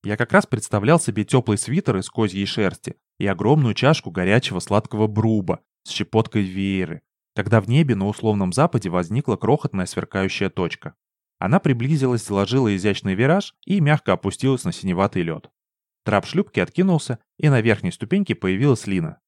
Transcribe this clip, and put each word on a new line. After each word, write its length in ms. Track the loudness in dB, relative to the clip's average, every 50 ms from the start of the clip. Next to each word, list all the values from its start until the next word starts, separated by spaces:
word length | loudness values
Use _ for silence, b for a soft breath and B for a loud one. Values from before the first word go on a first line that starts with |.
| -4
Я 140 | -6 -2
как 160 | -2 -2 2 4
раз 120 | 2 2
представлял 540 | 2 -4 -6 -4 -2 -2 0 2 4 2 2
себе 240 | 2 -2 -2 -2 -2
теплый 340 | 2 0 0 2 2 -2
свитер 400 | -2 -2 -2 -4 -2 0 0 -2
из 120 | -2 -4 -4
козьей 360 | _ -2 -2 -2 0 -4 -6
шерсти 500 | -4 -2 0 0 -2 -2 -4 -14 -16 -16 _ _ _ _ _
и 80 | -4
огромную 480 | -4 -2 0 2 4 4 4 4 2 0
чашку 360 | 2 2 2 2 2 -2 -8
горячего 480 | -4 -2 2 4 4 2 2 0 -6 -6
сладкого 480 | -4 0 0 0 0 -2 -2 -2 -2
бруба 540 | 0 0 0 2 2 2 0 0 -2 -4 -6 _ _ _ _ _
с 80 | -10
щепоткой 500 | -8 -8 -6 0 2 0 0 2 0 -2
вееры, 640 | -2 -2 -2 -4 -2 -2 0 -2 -2 -4 -8 -14 _ _ _ _ _ _ _
когда 260 | -6 0 2 2 2
в 80 | 4 4
небе 260 | 2 2 4 2 2
на 120 | 0 0
условном 440 | -4 -4 -2 -2 0 0 0 0 0
западе 380 | 2 0 0 2 0 -2 -2 0
возникла 480 | -2 -2 -2 0 -2 -4 -2 -2 -4
крохотная 480 | -2 2 0 0 0 0 -6 -4 -4 -6
сверкающая 640 | -4 -6 -8 -8 -4 -4 -4 -2 -2 -2 -2 -4 -4
точка. 460 | _ -4 -4 -4 -6 -10 -14 -18 -18 _ _ _ _ _ _ _ _ _
Она 200 | 0 2 2 2
приблизилась, 680 | 2 2 0 0 0 -2 0 0 2 0 0 -2 -2
заложила 500 | -2 -2 -2 0 0 0 0 2 2 0
изящный 400 | 0 0 0 -2 0 -2 -4 0
вираж 400 | 0 2 2 2 0 0 -6 _ _ _
и 140 | -2 0 0
мягко 340 | 2 2 2 0 _ 0 -2
опустилась 520 | 0 -2 -6 -6 -2 0 0 0 0 -2
на 80 | -6 -8
синеватый 480 | -6 -4 -4 0 0 0 0 0 -2
лед. 300 | -4 -4 -6 -8 -12 -20 _ _ _ _ _ _ _ _ _ _ _
Трап 220 | 0 0 0 0
шлюпки 340 | 0 -2 -2 -2 0 _ -2
откинулся, 600 | -2 0 _ 0 2 2 2 0 0 -4 -10 -10 _ _ _
и 120 | _ 2 4
на 120 | 4 4
верхней 300 | 4 2 0 0 0 -8
ступеньке 420 | -6 -6 -4 -2 0 0 0 -2 -4
появилась 540 | -2 0 -2 0 2 2 2 2 2 0
Лина. 320 | -2 -2 -2 -2 -4 -8 _ _